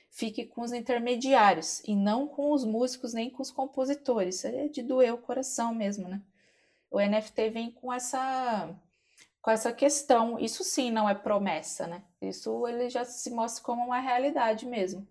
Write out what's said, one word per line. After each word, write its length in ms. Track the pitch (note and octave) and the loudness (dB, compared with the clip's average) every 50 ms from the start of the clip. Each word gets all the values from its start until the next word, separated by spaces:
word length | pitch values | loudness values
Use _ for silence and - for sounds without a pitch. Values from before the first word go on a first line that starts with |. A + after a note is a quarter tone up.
| _ _ | _ _
fique 360 | - - A#3 A3 G#3+ - A#3 | -8 -6 -6 -6 -4 -6 -10
com 160 | - - A#3+ | -10 -8 -8
os 100 | A#3+ A#3+ | -6 -6
intermediários 1080 | A#3+ A#3+ A#3 - B3 A#3 A#3 B3 B3 A3+ C4 C4 C4+ A#3+ G#3 G3+ F3+ D#3+ D#3+ - - - - | -6 -4 -2 0 0 0 2 0 0 0 2 6 8 8 8 8 6 4 2 -4 -6 -6 -4
e 100 | - G#3 | 0 2
não 320 | G3+ G3 G#3 G#3+ B3 C#4+ | 2 4 2 2 0 -2
com 260 | D4 - - C#4+ D4 | -4 -2 0 2 4
os 120 | D4+ C#4 B3+ | 4 4 2
músicos 480 | A3 G#3+ A3+ B3+ B3+ - - - A#3 | 2 0 2 0 0 -2 -4 -8 -6
nem 180 | A#3 A3+ A3+ B3+ | -4 -4 -6 -6
com 120 | B3 - | -6 -8
os 80 | - - | -8 -8
compositores. 880 | - - C4+ C#4 - C4 C4 C4 C#4+ C#4+ - - A#3+ A3 F#3 F3+ F#3 | -6 -6 -6 -4 -2 -2 0 0 0 -2 0 0 0 2 0 -2 -2
Isso 100 | - - | -4 -6
é 200 | G#3+ A#3+ C4+ D4 | -4 -4 -4 -4
de 160 | D4 - C4 | -4 -4 -4
doer 300 | A#3 B3 B3+ C4 B3+ A3+ | -4 0 4 6 6 4
o 60 | A#3 A#3+ | 4 0
coração 560 | - - B3 C4 C4 - - - A#3 A#3 A3+ | -4 -4 -4 -4 -4 -4 -2 -2 -2 -2 -2
mesmo, 340 | A3+ G#3 G3 G3+ G#3 F3+ F3+ | -2 -2 -2 -2 -4 -6 -8
né? 120 | F#3+ G3+ - _ _ _ _ _ _ _ _ _ _ _ _ - | -8 -10 -10 _ _ _ _ _ _ _ _ _ _ _ _ -4
O 80 | - G3+ | 0 2
N 160 | G3+ G3+ G#3 | 4 4 4
F 140 | G#3+ G#3+ - | 2 0 -2
T 200 | - - A3 A3 | -2 0 0 0
vem 200 | A3+ A#3 A#3 A#3 | 0 -4 -8 -8
com 220 | - _ - B3 | -10 _ -8 -6
essa, 800 | B3 B3+ B3+ - - C4 C4 C4+ C4 C4 B3+ A#3+ A3+ G3 E3+ D#3+ F3 - _ _ _ _ _ _ _ - - _ _ _ | -6 -6 -4 -4 -2 -2 -2 -2 -2 -2 -2 -2 -2 -2 -4 -6 -10 -14 _ _ _ _ _ _ _ -20 -20 _ _ _
com 100 | - A3+ | 2 2
essa 200 | A3 A3 - A#3 | 2 4 2 0
questão. 680 | A#3+ - C#4 C#4+ C#4+ - - - B3+ A#3 A3+ A#3 A#3 - | 0 4 4 4 4 4 4 4 4 4 4 2 -2 -4
Isso 260 | - A3 - - F#4 | -4 -4 -4 -4 -4
sim 260 | - - - B3+ A#3+ | -2 0 0 0 0
não 180 | A3+ A3 G#3 G#3 | 2 2 2 2
é 60 | G3 | 0
promessa, 720 | G3+ - A3+ G#3 G3 G3+ F#3+ D#3+ D3+ - - - - F3 | 0 0 0 0 0 0 0 -4 -4 -6 -8 -8 -8 -8
né? 160 | E3 E3+ F3+ - _ _ - | -8 -8 -12 -14 _ _ -12
Isso 460 | F#3+ F#3+ F#3 - - A3 A3 A3+ A#3+ | -10 -10 -8 -8 -6 -6 -4 -2 -2
ele 220 | A#3+ A#3 A#3+ B3 A#3+ | -4 -2 -2 -4 -2
já 160 | B3 A#3+ B3 | -2 -4 -4
se 260 | B3 - - - B3+ | -6 -8 -10 -8 -6
mostra 320 | A#3+ A#3 A3+ A#3 - - | -4 -4 -4 -4 -4 -6
como 220 | - - A#3+ A#3+ A#3+ | -6 -4 -4 -4 -2
uma 160 | B3 B3 B3 | -2 -2 -2
realidade 680 | C4 C4 B3 B3 C4 D4 D4+ C#4+ A#3+ A3+ A3 G#3+ B3 | 0 0 2 2 2 2 0 2 2 2 0 0 -2
mesmo. 400 | B3 A#3+ A3 F#3 F#3 G3+ F#3+ G3+ - | -6 -4 -2 -2 -2 -4 -8 -12 -16